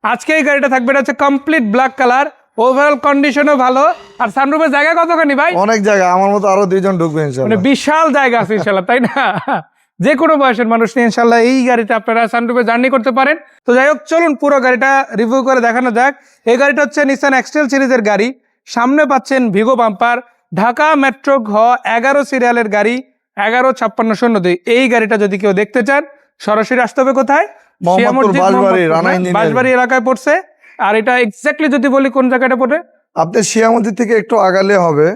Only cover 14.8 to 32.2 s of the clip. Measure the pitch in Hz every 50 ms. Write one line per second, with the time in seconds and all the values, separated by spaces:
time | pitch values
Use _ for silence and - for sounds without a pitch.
14.8 | 262 269 269 269 269 - 233 202 233 220 240 269 247 262 262 254 233 233 226 247
15.8 | 254 254 220 226 254 277 277 - _ _ _ _ _ 233 240 240 277 285 285 277
16.8 | 294 277 294 302 294 269 277 - - 277 269 254 233 - - 302 302 247 277 277
17.8 | 269 247 262 247 214 208 208 190 214 247 269 _ _ _ _ _ _ - - 240
18.8 | 233 254 277 302 302 262 277 262 262 - 269 262 247 226 175 196 220 240 262 233
19.8 | 233 226 202 - 233 240 240 240 247 _ _ _ _ _ - 165 202 240 240 311
20.8 | 302 311 320 294 269 269 240 - - 285 277 277 226 208 208 214 226 240 247 240
21.8 | 240 208 226 233 233 269 277 285 269 - 269 262 247 240 240 240 233 214 196 208
22.8 | 208 220 240 254 262 _ _ _ _ _ _ - 202 214 226 247 254 262 254 -
23.8 | 254 233 - - 226 226 214 - 247 240 226 202 170 180 175 175 _ - 233 240
24.8 | 269 247 240 233 220 202 226 214 208 202 190 196 196 208 190 185 214 208 - 254
25.8 | 226 220 277 285 320 - - _ _ _ _ _ - 208 214 214 220 - 254 247
26.8 | 247 220 - - 262 262 269 262 269 220 277 311 392 415 - - _ _ _ _
27.8 | 180 170 180 190 - - 247 262 262 208 185 - 180 190 196 190 - 196 185 185
28.8 | 175 160 160 160 170 185 185 185 180 180 180 202 220 - 220 247 254 262 254 247
29.8 | 247 240 269 262 220 254 254 - - 294 294 359 381 _ _ _ _ - - -
30.8 | 233 196 214 220 214 247 247 247 247 214 196 - - 294 294 302 311 302 240 285
31.8 | 233 285 254 277 269 269 - 269